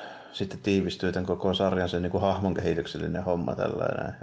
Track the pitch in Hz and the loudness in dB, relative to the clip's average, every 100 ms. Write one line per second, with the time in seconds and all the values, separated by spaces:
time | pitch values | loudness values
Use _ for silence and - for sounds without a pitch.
0 | - - - - 95 - 104 98 90 - | -12 -16 -14 -6 -6 -2 2 4 2 0
1 | 92 92 90 90 98 92 95 92 90 87 | 0 0 0 0 2 2 4 4 2 0
2 | 87 98 98 92 95 87 85 82 - 78 | 0 2 2 2 2 2 2 0 -2 -4
3 | 82 85 92 87 67 - 78 - - - | -4 -2 0 0 0 -2 -2 0 -2 -2
4 | 73 - | -6 -4